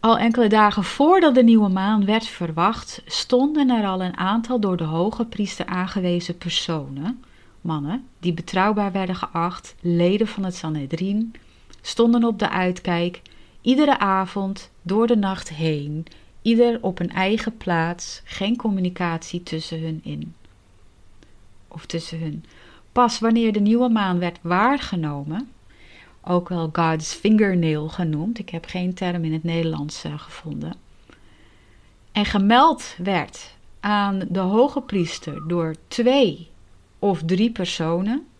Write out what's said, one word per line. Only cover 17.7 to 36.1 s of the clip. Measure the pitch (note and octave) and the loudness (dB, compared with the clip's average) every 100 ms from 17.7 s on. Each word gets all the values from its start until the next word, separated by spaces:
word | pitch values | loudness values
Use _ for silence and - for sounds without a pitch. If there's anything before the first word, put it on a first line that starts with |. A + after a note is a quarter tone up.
| E3+ E3 F3 - - | 0 0 -4 -10 -14
geen | - - G3 A#3+ | -14 -6 -2 -2
communicatie | A3+ G3 F3+ F3+ F3 E3 - F3 | 0 0 -2 -2 -4 -4 -6 -10
tussen | F3 D#3+ D#3+ D#3+ | -6 -8 -8 -8
hun | D#3+ D#3+ | -6 -8
in. | - D3 D#3+ D#3+ - - _ - - _ - - - - - - - | -8 -10 -12 -16 -20 -20 _ -20 -20 _ -20 -20 -20 -20 -20 -20 -20
Of | D#3+ - | -18 -8
tussen | E3+ E3 E3 | -8 -8 -8
hun. | D#3+ D3+ - - - - - | -8 -8 -14 -20 -20 -20 -6
Pas | - A#3+ A#3 | 2 2 2
wanneer | A3+ A3+ A3+ | 2 4 4
de | G#3 | 2
nieuwe | G3+ A#3 B3 | 4 4 4
maan | A3 G3 F3 | 2 2 0
werd | F3 F3 | -2 -4
waargenomen, | E3 F3+ A3+ C#4 - F3+ D#3 D3 C#3+ E3 C#4 - - - - - - - | -2 2 2 2 -2 -4 -4 -4 -6 -8 -10 -16 -20 -20 -20 -20 -20 -20
ook | - F3+ F3+ | -2 -2 0
wel | F3+ E3 | -4 -4
God's | D#3 E3 D#3+ D#3 | 0 0 0 -4
fingernail | - - A3 G#3 F3+ E3 D3+ D#3 | -4 2 4 4 2 2 0 -4
genoemd, | - E3+ D3+ F3 A#3 | -4 -2 -2 -4 -6
ik | F#3 | -8
heb | E3 - | -10 -8
geen | F#3 F3+ | -6 -4
term | F3+ F#3 F3 | -4 -4 -2
in | E3 | -2
het | D#3+ | -2
Nederlands, | E3 E3 E3 D3+ D3 - | -2 -2 -2 -4 -8 -8
eh, | D#3 D3 | -10 -10
gevonden, | - - D#3 D3 D3+ - - - - - - - - _ _ - - _ _ | -14 -16 -12 -10 -10 -12 -18 -20 -20 -20 -20 -20 -20 _ _ -20 -20 _ _
en | - G#3 | -4 0
gemeld | G#3 G3 A#3 D#4 D4 - - | 2 4 6 6 4 -6 -8
werd | F3+ F#3 C#3 - - - - - | -2 -2 -2 -12 -20 -20 -20 -6
aan | G#3 G#3 G3+ F#3+ F#3 | -2 0 0 -2 -2
de | F3 | -2
hoge | F#3 G#3+ B3 - | 0 4 2 0
priester | - G3+ E3 - - D3 D#3 | -4 -2 -2 -4 -10 -10 -4
door | F3 E3 D#3+ - | -2 -2 -6 -10
twee | - A#3+ | 0 4